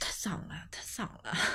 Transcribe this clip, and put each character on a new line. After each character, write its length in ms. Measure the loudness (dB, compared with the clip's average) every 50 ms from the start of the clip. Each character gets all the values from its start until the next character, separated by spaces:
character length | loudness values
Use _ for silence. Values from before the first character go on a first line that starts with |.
太 100 | 0 0
丧 220 | 0 0 0 0 -2
了， 140 | -2 -4 -4 -6 -8 -8 -8
太 100 | -8 -8
丧 240 | -6 -6 -4 -4 -4
了。 260 | -4 -4 -8 -4 0 4 4 6 4 4